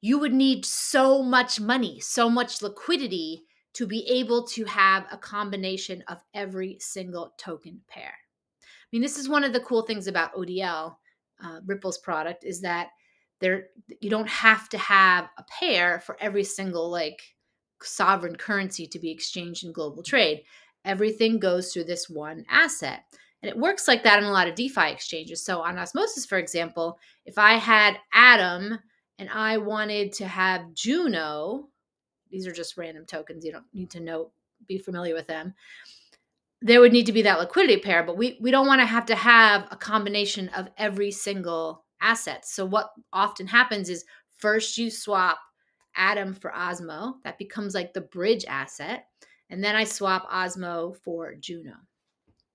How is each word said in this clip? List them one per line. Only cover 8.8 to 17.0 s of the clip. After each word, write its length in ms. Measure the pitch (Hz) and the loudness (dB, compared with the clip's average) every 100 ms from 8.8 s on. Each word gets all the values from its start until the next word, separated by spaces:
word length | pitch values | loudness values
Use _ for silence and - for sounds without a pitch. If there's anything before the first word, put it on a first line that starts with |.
| _ | _
mean, 80 | 233 | -2
this 160 | 277 294 | -2 -4
is 140 | 269 | -2
one 140 | 294 | 0
of 100 | 277 | 0
the 60 | 247 | -2
cool 200 | 247 233 | 0 -2
things 260 | 220 214 190 | -2 -6 -2
about 260 | 180 165 190 | -2 -2 -6
O 80 | |
D 160 | 180 185 | -8 -6
L, 400 | 185 160 160 - _ _ _ _ | -4 -6 -8 -14 _ _ _ _
uh, 180 | 175 165 | -18 -14
Ripple's 320 | 185 196 196 190 | -10 -6 -6 -8
product, 480 | - 160 160 180 | -6 -4 -4 -8
is 160 | - 175 | -12 -8
that 300 | 180 175 175 _ _ _ _ _ | -6 -6 -6 _ _ _ _ _
there, 280 | 185 190 190 - - - | -2 -2 -6 -20 -20 -12
you 80 | 208 | -4
don't 180 | 214 220 | -4 -2
have 400 | - 226 214 - | 4 6 6 0
to 100 | 208 | -8
have 520 | - 196 190 180 175 - | 2 6 6 4 0 -16
a 60 | |
pair 560 | - - 359 190 175 175 | -18 -4 0 2 2 0
for 180 | - - | -8 -8
every 240 | 208 202 | -4 -2
single, 460 | 196 - 190 170 170 | -4 -6 -6 -4 -4
like, 320 | 175 | -4